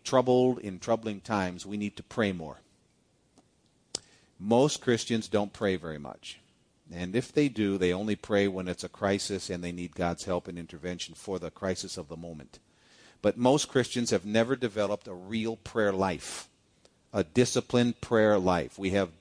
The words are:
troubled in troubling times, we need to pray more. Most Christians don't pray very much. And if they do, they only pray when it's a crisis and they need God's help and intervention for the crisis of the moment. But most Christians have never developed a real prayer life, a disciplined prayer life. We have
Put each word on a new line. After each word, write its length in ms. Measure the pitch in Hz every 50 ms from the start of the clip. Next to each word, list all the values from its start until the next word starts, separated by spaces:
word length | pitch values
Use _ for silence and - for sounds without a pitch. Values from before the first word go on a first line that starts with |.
| -
troubled 540 | - 139 131 123 127 127 127 127 127 123 -
in 180 | - 101 92 -
troubling 420 | - 123 113 113 110 110 104 95
times, 460 | - - 110 101 92 90 90 85 -
we 100 | 95 104
need 220 | 104 104 104 - -
to 40 | -
pray 300 | - - - 110 101 92
more. 300 | 85 80 73 65 - _ _ _ _ _ _ _ _ _ _ _ _ _ _ _ _ _ _ _ _ _ _ _ _ _ _ - - - _ _ _ _ _ _ -
Most 400 | 92 104 117 120 139 151 - -
Christians 480 | - 131 120 113 - - 117 113 110 -
don't 240 | - 104 104 98 -
pray 240 | - 110 98 92
very 220 | 87 80 80 78 73
much. 420 | 71 64 - - - - - - _ _ _ _ _ _ _ _ _ -
And 240 | 87 87 90 90 95
if 160 | 123 127 -
they 200 | - 151 147 139
do, 260 | 113 107 107 98 98
they 160 | 95 90 90 87
only 240 | 92 107 110 104
pray 320 | - - - 107 101 101 98
when 200 | 92 92 92 90
it's 160 | 90 - -
a 40 | 90
crisis 640 | - - 104 98 101 98 - - 101 92 - -
and 120 | 92 90 87
they 80 | 87
need 260 | 87 87 87 85 -
God's 280 | - 87 87 87 - -
help 240 | 101 90 87 - 95
and 100 | 87 85
intervention 560 | 82 - - 78 73 90 90 87 - - 82
for 240 | - - 107 95 87
the 120 | 85 80
crisis 480 | - - 101 92 92 - - 90 - 92
of 100 | 80 71
the 80 | 82
moment. 420 | 82 85 85 80 76 67 - - - _ _ _ _ _ _ _ _ - - _ _
But 160 | - 104 98
most 320 | 120 120 127 139 151 - -
Christians 400 | - 135 120 - - 123 120 -
have 160 | 117 92 87
never 320 | 104 107 113 117 120 135
developed 500 | 123 123 110 98 107 101 98 104 - - 107
a 40 | 92
real 420 | 90 92 98 113 113 113 113 113
prayer 360 | - - - - 117 107 101 98
life, 560 | 95 98 95 87 - - - - - - - _ _ _ _ _ _ _ _ _ _ _ _ -
a 100 | 104 90
disciplined 800 | - - 123 123 - - 127 - - - 120 120 120 113 -
prayer 380 | - - 120 110 107 107 104 98
life. 400 | 90 92 90 85 67 - - -
We 140 | 98 95 95
have 180 | 101 95 85 82 _